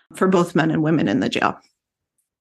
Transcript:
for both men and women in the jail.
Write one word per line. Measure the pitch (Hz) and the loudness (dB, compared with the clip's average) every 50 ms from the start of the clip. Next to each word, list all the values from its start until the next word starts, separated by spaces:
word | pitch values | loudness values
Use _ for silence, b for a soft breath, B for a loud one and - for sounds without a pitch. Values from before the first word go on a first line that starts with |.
| B B - | B B -4
for | - 190 185 | -2 0 2
both | 185 175 175 170 - | 4 2 2 0 0
men | 156 151 160 | -2 -2 0
and | 156 160 | 0 0
women | 151 151 160 147 - - | 0 0 0 0 0 0
in | 98 127 | 0 0
the | 95 - | -2 -2
jail. | - - - - - - _ _ _ _ _ _ _ _ _ _ _ _ _ _ _ _ | -2 -2 -2 -2 -4 -4 _ _ _ _ _ _ _ _ _ _ _ _ _ _ _ _